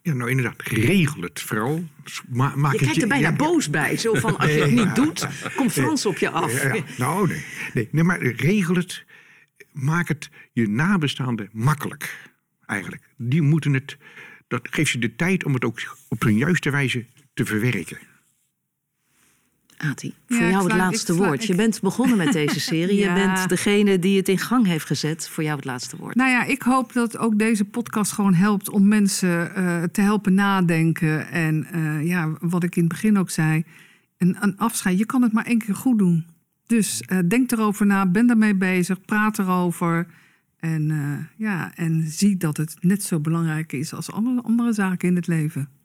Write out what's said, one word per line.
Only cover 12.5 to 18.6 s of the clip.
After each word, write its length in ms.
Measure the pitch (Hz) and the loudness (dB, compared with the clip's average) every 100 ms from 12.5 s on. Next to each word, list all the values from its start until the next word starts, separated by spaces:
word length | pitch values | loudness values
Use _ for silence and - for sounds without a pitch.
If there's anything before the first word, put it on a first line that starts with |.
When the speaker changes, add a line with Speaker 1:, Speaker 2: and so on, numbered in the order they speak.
| _ - | _ -10
Speaker 1:
eigenlijk. 440 | 101 87 - _ _ | -8 -8 -14 _ _
Die 240 | 120 156 | -2 2
moeten 320 | 143 160 147 | 4 2 2
het, 240 | 131 - - - - - - _ | -2 -4 -18 -20 -20 -20 -20 _
dat 200 | 120 - | -8 -6
geeft 200 | - 151 | -2 -2
ze 80 | 127 | -2
de 160 | 117 - | -4 -2
tijd 280 | 170 190 - | 0 0 0
om 80 | |
het 100 | 131 123 | -2 -2
ook 140 | - - - _ | -6 -14 -14 _
op 140 | - | -2
hun 140 | 117 107 | 2 2
juiste 320 | 147 175 151 | 2 0 0
wijze 360 | 139 135 120 107 _ _ | -2 -2 -4 -8 _ _
te 120 | - 113 | -6 -2
verwerken. 520 | 107 123 104 80 - - _ _ _ _ _ | 0 0 -2 -6 -14 -18 _ _ _ _ _